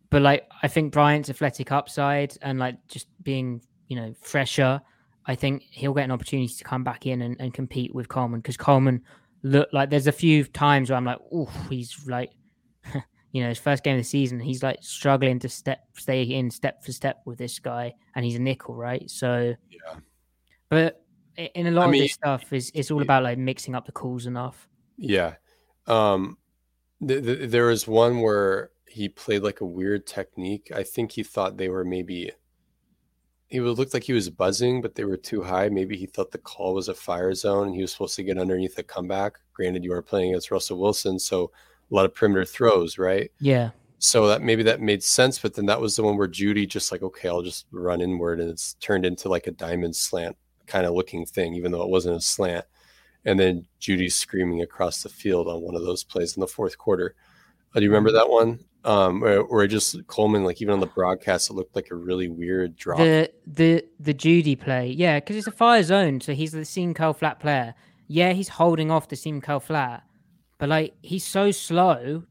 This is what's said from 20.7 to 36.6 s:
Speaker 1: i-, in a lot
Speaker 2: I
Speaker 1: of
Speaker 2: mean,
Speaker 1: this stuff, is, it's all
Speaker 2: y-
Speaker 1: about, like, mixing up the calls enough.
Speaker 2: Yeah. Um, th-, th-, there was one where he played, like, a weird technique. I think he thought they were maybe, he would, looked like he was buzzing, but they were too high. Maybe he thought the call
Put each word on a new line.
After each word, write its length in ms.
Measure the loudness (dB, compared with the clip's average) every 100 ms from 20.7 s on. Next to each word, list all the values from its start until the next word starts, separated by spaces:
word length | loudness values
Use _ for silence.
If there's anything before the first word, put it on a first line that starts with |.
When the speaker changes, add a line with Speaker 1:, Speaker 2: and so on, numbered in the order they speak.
| 2 2 -2 _ _ _ -12
Speaker 1:
i-, 140 | -10
in 140 | -4 0
a 40 |
lot 120 | 4
Speaker 2:
I 20 | 4
Speaker 1:
of 60 |
Speaker 2:
mean, 100 | 4
Speaker 1:
this 120 | 2
stuff, 380 | 0 -2 -2 -4
is, 200 | -6 -6
it's 160 | -6 -2
all 80 | 0
Speaker 2:
y- 60 |
Speaker 1:
about, 180 | 4 4
like, 160 | 2 -2
mixing 380 | -4 -6 -8 -10
up 100 | -10
the 60 |
calls 340 | -10 -8 -8 -8
enough. 420 | -8 -8 -12 _ _ _ -10
Speaker 2:
Yeah. 380 | -2 0 0 -6 _ _ _ _ 0
Um, 540 | 4 4 2 -2 -10 _ _ _ _ _ -8 -4
th-, 160 | -2
th-, 280 | -2 -4 0
there 160 | 4 4
was 200 | 4 2
one 340 | 4 6 4
where 500 | 2 2 2 0 -4 _ _
he 200 | -8 -8
played, 360 | -6 -2 -2
like, 180 | -2 -4
a 40 | -8
weird 420 | -4 -2 -2 -4
technique. 640 | -10 -10 -8 -8 -8 -8 -8
I 60 |
think 300 | -6 -4 -6
he 100 | -6
thought 360 | -8 -4 -4 -4
they 120 | -4
were 160 | -4 -4
maybe, 460 | -4 -6 -10 -10 -14 _ _ _ _ _ _ _ _ _ _ _
he 120 | -4
would, 180 | -2 0
looked 160 | -2
like 100 | -2
he 100 | 0
was 180 | 0 0
buzzing, 500 | 0 0 2 0 0
but 140 | -4 -6
they 80 | -4
were 120 | -4
too 260 | -6 -6
high. 260 | -2 0 0
Maybe 260 | 0 -4 -6
he 120 | -8
thought 240 | -6 -6
the 80 | -8
call 340 | -14 -8